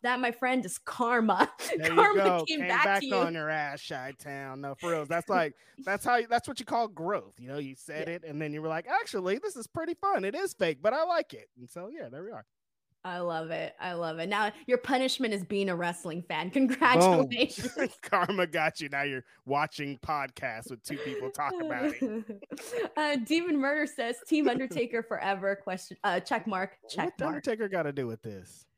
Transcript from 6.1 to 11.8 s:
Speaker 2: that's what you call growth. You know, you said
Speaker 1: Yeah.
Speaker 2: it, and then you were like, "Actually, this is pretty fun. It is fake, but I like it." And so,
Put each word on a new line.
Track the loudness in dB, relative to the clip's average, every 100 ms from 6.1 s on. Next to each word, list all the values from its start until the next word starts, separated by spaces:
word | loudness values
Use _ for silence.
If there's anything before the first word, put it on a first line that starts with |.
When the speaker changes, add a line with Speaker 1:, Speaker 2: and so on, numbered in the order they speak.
| 2 4
Speaker 2:
that's | 0 0
what | -10
you | -2
call | 0 0
growth. | -2 -2 -2 -4 -16
You | -10
know, | -8
you | -8 -10
said | -10 -8 -6
Speaker 1:
Yeah. | -8
Speaker 2:
it, |
and | -8 -6
then | -6
you | -4
were | -4
like, | -4 0
"Actually, | -2 0 -4 -2 -2
this | -4 -8
is | -10
pretty | -6 -6
fun. | -2 0 2
It | 0
is | -2 -4
fake, | 0 0 2
but | 0
I | 2
like | 2 0 -2
it." | -8 -18 _
And | -16
so, | -12